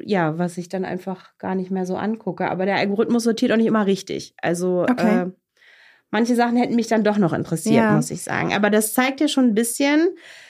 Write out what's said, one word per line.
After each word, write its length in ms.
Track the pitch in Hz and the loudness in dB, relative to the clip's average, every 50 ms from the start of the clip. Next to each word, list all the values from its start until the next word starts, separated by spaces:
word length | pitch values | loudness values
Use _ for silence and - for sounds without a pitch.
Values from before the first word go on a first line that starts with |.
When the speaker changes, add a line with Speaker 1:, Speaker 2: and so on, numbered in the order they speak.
| - | -6
Speaker 1:
ja, 320 | - 208 185 165 156 156 | -2 -2 0 0 0 -2
was 220 | 165 175 175 175 180 | -2 -4 -4 -6 -8
ich 100 | 170 - | -10 -8
dann 160 | - 190 185 | -8 -6 -6
einfach 540 | - 180 180 - 196 185 185 - - _ _ | -6 -8 -8 -8 -10 -12 -12 -14 -20 _ _
gar 160 | - 190 190 | -8 -6 -4
nicht 160 | 190 185 185 | -4 -4 -4
mehr 160 | 190 190 185 | -4 -4 -4
so 100 | 180 185 | -4 -4
angucke. 540 | - - 208 226 220 - 190 165 - 185 156 | -4 -4 -4 -6 -6 -6 -8 -6 -4 -4 -4
Aber 160 | - 175 185 | -4 -2 -2
der 100 | 196 196 | -2 0
Algorithmus 460 | 147 156 208 202 202 233 - 240 240 220 | 0 -2 0 0 0 0 0 0 0 0
sortiert 280 | 233 226 226 254 240 214 | 0 0 0 0 0 2
auch 40 | |
nicht 100 | 226 226 | 2 2
immer 200 | 220 214 220 208 | 2 2 2 2
richtig. 480 | 190 196 185 - - 71 69 - - _ - - | 2 0 0 -2 -6 -8 -8 -8 -12 _ -6 -4
Also, 420 | - 170 175 180 185 180 180 175 - | -2 -2 -2 -2 -2 0 0 0 0
Speaker 2:
Okay. 320 | 254 - 220 220 208 180 180 | 0 2 2 2 2 2 0
Speaker 1:
äh, 40 | 185 185 _ _ _ _ _ _ - _ _ - _ _ _ _ _ | -4 -8 _ _ _ _ _ _ -20 _ _ -20 _ _ _ _ _
manche 240 | - 214 233 226 247 | -2 0 0 2 2
Sachen 220 | 233 240 240 233 | 2 2 2 2
hätten 180 | 247 247 - 226 | 0 0 2 0
mich 140 | 240 220 - | 0 0 2
dann 160 | 233 220 202 | 0 2 2
doch 120 | 214 208 | 2 2
noch 160 | 208 196 160 156 | 2 2 2 2
interessiert, 440 | - 160 - 170 160 - 220 226 | -2 -2 -2 -4 -2 0 2 4
Speaker 2:
Ja. 160 | 233 226 214 208 | 4 4 4 4
Speaker 1:
muss 160 | - - - | 2 2 0
ich 120 | 156 175 - | -6 -8 -6
sagen. 300 | - - - - - - | -4 -4 -2 -2 0 0
Aber 160 | 202 202 208 | 0 2 4
das 240 | 208 214 220 - - | 4 2 2 0 0
zeigt 260 | - 247 262 269 269 | 0 0 0 0 0
ja 80 | 311 294 | -2 0
schon 160 | - 269 254 | 2 2 2
ein 80 | 247 208 | 2 2
bisschen, 540 | 214 233 233 - - 277 277 294 302 330 381 339 - - - - - - | 2 0 -2 -2 0 0 2 2 2 2 2 0 -4 -12 -20 -20 -20 -20